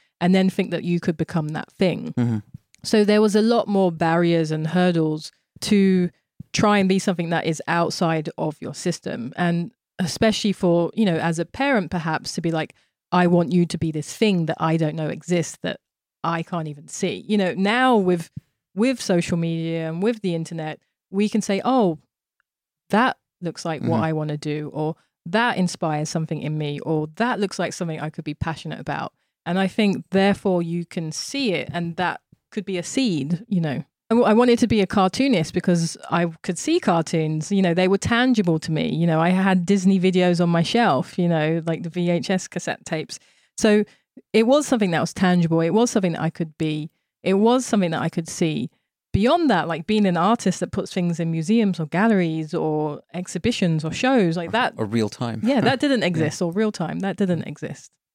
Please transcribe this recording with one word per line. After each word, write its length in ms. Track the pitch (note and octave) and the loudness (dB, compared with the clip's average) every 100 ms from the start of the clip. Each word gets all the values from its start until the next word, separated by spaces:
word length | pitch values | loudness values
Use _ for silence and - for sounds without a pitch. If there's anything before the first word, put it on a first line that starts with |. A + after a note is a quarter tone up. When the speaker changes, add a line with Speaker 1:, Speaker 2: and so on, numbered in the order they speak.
| _ _ | _ _
Speaker 1:
and 120 | F3 | 2
then 160 | F#3+ F#3+ | 4 4
think 220 | - F#3 | 0 -4
that 140 | F3 F3 | -4 -2
you 160 | F3 | -2
could 160 | - D#3+ | 0 -2
become 320 | D#3+ E3+ D3+ | -2 -2 -4
that 200 | D#3 - | -6 -10
thing? 400 | _ F#3 - - - | _ 0 0 -6 -2
Speaker 2:
Mm-hmm. 200 | A#2+ A2 - - _ _ | 0 0 -6 -18 _ _
Speaker 1:
So 200 | - A3 | 0 2
there 180 | G#3 G#3 | 4 4
was 140 | G#3+ G#3 | 4 4
a 60 | |
lot 260 | A3 A#3 - | 4 2 2
more 240 | G3+ F#3 | 2 0
barriers 600 | E3 E3 E3 F3 E3 D#3 | 0 0 2 4 2 0
and 160 | D#3+ D#3 | -2 -2
hurdles 640 | F3 F3+ E3+ D#3 D#3 - - _ - | 2 2 2 0 -2 -8 -18 _ -12
to 480 | - G#3 G3 F#3 F3+ - _ _ - | 0 4 4 4 0 -4 _ _ -8
try 240 | - G#3+ G#3 | 0 2 4
and 100 | F#3+ | 4
be 120 | F#3+ | 2
something 320 | - F3 E3 | 0 -2 -2
that 140 | E3+ - | -2 -2
is 160 | D#3+ - | -4 -2
outside 640 | E3+ E3+ - E3+ D#3+ D3+ - | 0 0 0 0 0 -4 -6
of 180 | D#3+ D3+ | -6 -6
your 120 | - | -12
system. 600 | - F3+ E3 - - A#2+ - | -6 -6 -6 -8 -8 -8 -4
And 380 | F3 E3+ E3+ - _ - | -2 0 -4 -10 _ -6
especially 540 | F3+ - A3+ G#3 G#3 | -4 0 0 2 -2
for, 360 | F#3+ F3+ E3+ E3+ | 0 2 2 2
you 100 | - | 0
know, 140 | G#3+ D#3+ | 0 2
as 200 | E3 E3 | 0 -2
a 60 | E3 | -4
parent, 460 | - C#4 B3 F3+ | -2 0 0 0
perhaps, 400 | F3+ D#3+ D#3 - - | -4 -2 -4 -4 -4
to 60 | |
be 100 | E3 | -2
like, 240 | D#3+ D#3 - _ _ _ | -2 -4 -10 _ _ _
"I 160 | F3+ F3 | 2 4
want 240 | F3 E3+ | 4 4
you 140 | F3 F3 | 2 2
to 120 | E3+ | 0
be 140 | E3 | -4
this 240 | D#3 - - | -4 -8 0
thing 300 | G#3+ F#3 D#3+ | 2 2 0
that 120 | - | -2
I 160 | D#3+ D#3+ | 0 2
don't 180 | D#3 D#3+ | 0 -2
know 140 | D#3 | -6
exists, 480 | - - F3 D#3 - | -6 -2 0 -2 -6
that 180 | F3 - _ _ _ _ | -8 -8 _ _ _ _
I 200 | D#3+ E3 | -4 -4
can't 260 | E3 F3 D#3 | -4 -6 -6
even 180 | D3 D#3+ | -10 -14
see." 380 | - - G#2 - | -6 -4 -4 -2
You 100 | G#3 | 0
know, 160 | F#3 D3 | 0 0
now 420 | F#3+ A#3+ C4 A#3 | 0 2 4 4
with, 340 | F#3 F3+ D#3+ - - _ _ | 4 0 -2 -14 -18 _ _
with 280 | F#3 A#3+ B3+ | -2 0 0
social 340 | - F3 E3+ E3+ | 0 0 2 -2
media 540 | E3 E3 E3 E3 D#3+ | -2 -2 -4 -4 -4
and 120 | E3 | -2
with 200 | G#3 A3+ | -2 -2
the 120 | F#3+ | -2
internet, 460 | E3 D#3+ E3 D#3 - _ _ _ | -4 -4 -8 -8 -10 _ _ _
we 160 | F#3+ G#3 | -2 0
can 140 | A3+ | 0
say, 200 | - G3 - | -2 -2 0
"Oh, 340 | C4 G3 D#3 _ _ _ _ _ _ _ _ _ | 2 2 0 _ _ _ _ _ _ _ _ _
that 280 | G3+ B3 - _ _ | 0 2 -2 _ _
looks 240 | F3 - E3 | -10 -8 -6
like 160 | D#3+ | -4
what 160 | - E3 | 0 0
Speaker 2:
Mm-hmm. 60 | |
Speaker 1:
I 100 | D#3+ | 0
wanna 240 | D#3 D3+ D3+ | -2 -2 -4
do," 320 | D#3 D3+ D3+ | -4 -6 -6
or, 220 | - D#3 D#3+ _ _ - | -4 -4 -6 _ _ -4
"That 320 | G#3 A#3+ - | 0 0 0
inspires 520 | F3+ - E3 D3+ D#3 | -2 -2 -4 -2 -2
something 320 | E3 D#3+ D#3 | -4 -4 -4
in 160 | D#3 D3+ | -4 -4
me," 220 | D3 D3 | -4 -6
or, 260 | - D#3 D#3 D#3 | -2 -2 -2 -4
"That 220 | A#3 G#3 | -2 -2
looks 200 | G3+ - | -4 -4
like 140 | F3 | -6
something 260 | - E3+ D#3 | -4 -6 -6
I 100 | D#3 | -8
could 140 | - | -8
be 100 | D#3 | -10
passionate 460 | D3 - D#3+ D#3+ D3+ | -6 -6 -6 -10 -10
about." 340 | D#3 D3 - - _ _ - | -6 -6 -8 -12 _ _ -4
And 140 | F3+ | -2
I 80 | F#3+ | 0
think, 380 | - G#3 F3 - | 0 0 0 -2
therefore, 520 | F#3+ G3 G3 G3+ F3+ | 2 2 2 0 0
you 220 | E3+ E3+ E3+ | 0 -4 -6
can 260 | - D#3+ | -8 -8
see 420 | - - C#4 C4 | -8 -6 -2 -2
it, 160 | E3 - | -2 -4
and 240 | F3 E3+ E3 | -6 -6 -2
that 240 | F3 - - _ _ | -4 -4 -12 _ _
could 140 | - G3 | -10 -6
be 120 | F3+ | -6
a 60 | |
seed, 640 | E3+ - C4 D#3+ C#3 E3+ - | -4 0 0 0 -2 -4 -2
you 140 | F#3 | -2
know. 220 | D#3+ B2 - _ _ | 0 -4 -8 _ _
I 40 | A3+ | 2
w-, 100 | A3+ | 4
I 80 | |
wanted 240 | G#3+ B3 A#3 | 4 4 4
to 80 | A3+ | 2
be 140 | A3 | 2
a 60 | F#3+ | 2
cartoonist 640 | - F#3 - C4+ G#3 D#3 | 2 0 2 2 2 0
because 440 | F3+ - E3+ E3 - - | -2 0 2 0 -6 -6
I 160 | E3+ E3+ E3 | -2 -2 -4
could 160 | - F3 | -8 -6
see 220 | - E4+ | 0 0
cartoons, 720 | - E3 D#3+ E3 D#3 D#3 D#3 | 2 0 0 -2 0 -2 -2
you 100 | G3+ | 2
know, 120 | F#3 E3+ | 2 2
they 120 | F#3 | 2
were 100 | G3 | 2
tangible 580 | - A#3 B3+ A#3 F3 D#3+ | 0 2 2 2 2 0
to 120 | - | 0
me. 220 | D#3 - D#3 | -2 0 0
You 100 | E3+ | 2
know, 140 | D#3+ | 4
I 100 | E3 | 4
had 360 | F#3 G3 F#3+ E3+ | 2 4 2 2
Disney 340 | G3+ F#3 F#3+ | 2 4 4
videos 420 | F#3 F#3 F3+ E3+ | 4 4 2 4
on 80 | F3 | 2
my 140 | E3+ | 2
shelf, 540 | E3 A#3 A3+ C3 - - | 2 2 2 2 -2 -2
you 80 | F3 | 0
know, 340 | D#3+ D#3 E3 D#3+ | 2 2 0 -2
like 180 | E3 | -6
the 60 | E3+ | -6
V 200 | F3 F3 | -2 0
H 200 | F3 - | 0 0
S 160 | F#3+ - | -2 -2
cassette 380 | F3+ - - - | -8 -8 -8 -6
tapes. 340 | D#3+ - - - _ _ - | -8 -8 -14 -20 _ _ 0
So 260 | A3 G#3 G#3 _ _ - _ | 4 4 2 _ _ -20 _
it 140 | A3 A3+ | 2 4
was 180 | C#4+ C#4+ | 4 4
something 240 | B3 G3 | 2 2
that 100 | E3 | 0
was 120 | D3 | -2
tangible. 460 | - F#3 F3+ E3 E3 | 0 2 4 4 2
It 120 | E3 | 2
was 180 | G#3 A#3+ | 2 2
something 220 | A3 F#3 | 2 0
that 80 | D#3+ | -2
I 80 | D#3+ | -4
could 260 | - D#3+ - | -4 -8 -4
be. 320 | D#3+ D3+ D3+ - _ _ | -4 -4 -6 -14 _ _
It 120 | - F#3+ | 0 2
was 300 | A3 B3 B3 | 4 2 2
something 240 | G#3+ F3+ | 0 0
that 100 | E3 | -2
I 80 | D#3 | -4
could 180 | - E3 | -4 -6
see. 400 | - E3+ D3+ - - _ _ _ | -2 -2 -2 -6 -10 _ _ _
Beyond 360 | G3 A3 E4+ D#4+ | -2 2 2 2
that, 180 | F#3+ D3+ | 2 0
like, 200 | D#3+ E3+ | -6 -2
being 180 | G#3+ G3+ | 0 2
an 120 | E3+ | 2
artist 420 | F3+ A#3 G3+ - | 2 2 0 -2
that 120 | F3 | -4
puts 200 | - - | -6 -6
things 260 | - F3 E3+ | -4 -2 -2
in 120 | E3 | -2
museums 480 | E3 D#3+ A#3 G3+ F3 | -2 0 2 2 0
or 60 | D#3 | -4
galleries 680 | E3 A3+ G3+ E3+ D#3+ D#3 | 0 2 2 0 -2 -4
or 480 | E3 D#3 D3+ D3+ D3 - | -4 -2 -2 -4 -6 -10
exhibitions 720 | F3 F#3 F3+ A3 A#3+ F3+ D#3+ D#3 | -10 -8 -4 -2 0 0 0 -2
or 60 | |
shows 420 | - B3+ C4 F3+ E3 | -2 2 4 2 0
like 120 | E3+ | -4
Speaker 2:
Or, 20 | |
Speaker 1:
that. 200 | G#3+ B3+ - | -2 -2 -2
Speaker 2:
or 80 | G#2+ | -2
real 220 | A2+ G#2+ | 0 -2
time. 300 | - A#2+ A2+ | -2 -6 -4
Speaker 1:
Yeah, 180 | G#3+ C4 | 0 2
that 180 | G#3 C4 | 2 2
didn't 220 | D4 B3+ | 2 2
Speaker 2:
<laughs> 0 | |
Yeah. 60 | F3 | 0
Speaker 1:
exist, 340 | E3 D#3 - | 0 -2 -2
or 100 | F3 | -4
real 200 | F3 G#3+ | 0 -2
time, 280 | - D#3+ D#3+ | -2 -6 -4
that 160 | G3 - | -6 -2
didn't 280 | G3 E3 | 0 0
exist. 480 | - D3 - D3 - _ _ | -4 -10 -12 -12 -16 _ _